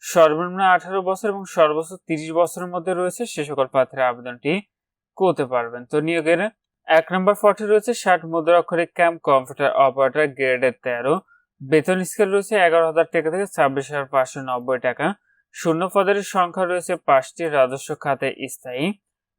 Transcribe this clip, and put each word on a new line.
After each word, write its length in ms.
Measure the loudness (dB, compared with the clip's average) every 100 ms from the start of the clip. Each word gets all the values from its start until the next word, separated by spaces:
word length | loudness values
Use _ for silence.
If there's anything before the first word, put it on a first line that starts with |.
সর্বনিম্ন 560 | -2 4 4 4 -4 0 2
আঠারো 260 | 2 0 -4 -4
বছর 180 | -4 -4
এবং 100 | -6 -6
সর্বোচ্চ 360 | 2 2 2 -6 -14 -8
তিরিশ 240 | -6 -4 0
বছরের 300 | 0 -2 -8
মধ্যে 180 | -6 -4
রয়েছে, 280 | -2 -4 -6 -10
সে 100 | -8 -6
সকল 160 | -4 -2
প্রার্থীরা 320 | 0 -2 0 -2
আবেদনটি 420 | -2 -12 -6 -4 -4 -6 _ _ _ _ 0
করতে 260 | 0 0 -2
পারবেন। 300 | -2 -4 -10 -4
তো 60 | -2 0
নিয়োগের 320 | -2 2 0 0 _ _ _ 2
এক 180 | 2 4
নম্বর 200 | 0 0 4
পদে 220 | 2 2 2
রয়েছে 260 | 2 2 -2
ষাট 180 | 0 0 0
মুদ্রা 260 | -2 4 4
অক্ষরে 240 | 4 -2 -4 0
ক্যাম্প 220 | 0 0 2
কম্পিউটার 420 | 2 0 -2 0 4
অপারেটর 420 | 2 4 0 2 -2 0
গ্রেডের 400 | 0 2 0 -2
তেরো, 320 | -6 -2 0 -2 _ _ _ _
বেতন 380 | 2 2 2 -2
স্কেল 240 | -2 -2 0
রয়েছে 240 | 0 0 2 4
এগারো 180 | 4 2
হাজার 200 | 0 0
টাকা 180 | 0 -2
থেকে 160 | -4 -6
ছাব্বিশ 300 | 0 0 0 -6
হাজার 160 | -8 -2
পাঁচশো 280 | -2 -2 -6 -8
নব্বই 320 | -6 -4 -2 -2
টাকা। 200 | -2 -4 -4 _ _ _
শূন্য 280 | -6 -2 -2 0
পদের 220 | 0 2 0 -2
সংখ্যা 300 | -2 -2 -2 -2
রয়েছে 260 | -2 -4 -4 4
পাঁচটি, 360 | 2 2 -6 -2
রাজস্ব 400 | 2 2 0 -8 -6
খাতে 260 | -4 -2 -4 -6 -12
স্থায়ী। 320 | -12 -12 -6 -4 -6 _ _ _